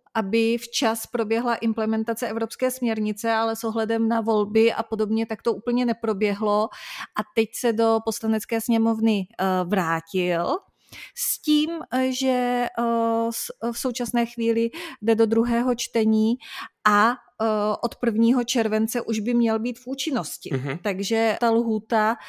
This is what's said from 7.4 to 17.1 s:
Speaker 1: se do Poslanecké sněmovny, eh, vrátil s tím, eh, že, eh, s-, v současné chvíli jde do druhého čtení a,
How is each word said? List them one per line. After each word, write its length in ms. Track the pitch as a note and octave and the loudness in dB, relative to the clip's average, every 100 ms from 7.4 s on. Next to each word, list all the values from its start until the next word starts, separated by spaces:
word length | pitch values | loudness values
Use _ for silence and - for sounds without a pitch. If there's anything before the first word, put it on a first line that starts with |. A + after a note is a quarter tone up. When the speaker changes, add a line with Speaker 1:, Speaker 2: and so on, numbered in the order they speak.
| A3+ | -2
Speaker 1:
se 180 | - A#3+ | 0 0
do 260 | A3 A3+ A3+ | 2 2 2
Poslanecké 560 | A3 - A3 A3 - A3+ | 0 -2 0 -2 -2 -4
sněmovny, 680 | A#3 A3+ A3+ A3 A3+ G3+ F#3 - | 0 2 2 2 2 2 -2 -2
eh, 40 | F#3+ F#3 | 0 0
vrátil 920 | F3 G3 E3 E3 - F#3 F3+ E3 - F4+ - _ _ - - | 0 0 0 -2 -2 -2 0 0 0 -2 -6 _ _ -20 -16
s 280 | - - - | -8 -6 -4
tím, 280 | - D4+ D#4 E4+ - | 0 2 2 -4 -4
eh, 180 | B3+ C4 | -2 0
že, 540 | C4 C4 B3 B3 B3 B3 - | 0 0 0 0 0 -2 -2
eh, 480 | A#3 A#3 A3+ A3+ A3+ | 0 0 0 0 -2
s-, 420 | - - - A#3 | -4 -8 -6 -6
v 60 | A#3 | -4
současné 480 | B3+ A#3 A#3+ A#3+ A#3 | -4 -4 -2 0 -2
chvíli 440 | - A3+ A3+ A#3 E4 F4 C4+ | 0 0 2 0 -4 -12 -4
jde 120 | G#3 | 0
do 120 | A3 A3 | 2 4
druhého 480 | A3 A#3+ A#3 B3 | 4 2 2 0
čtení 600 | A#3+ - A3+ A3 G#3+ A3 B3 - - B3 _ G#3 | -2 -2 0 2 4 2 0 -6 -14 -14 _ 2
a, 220 | G#3 A3 | 4 4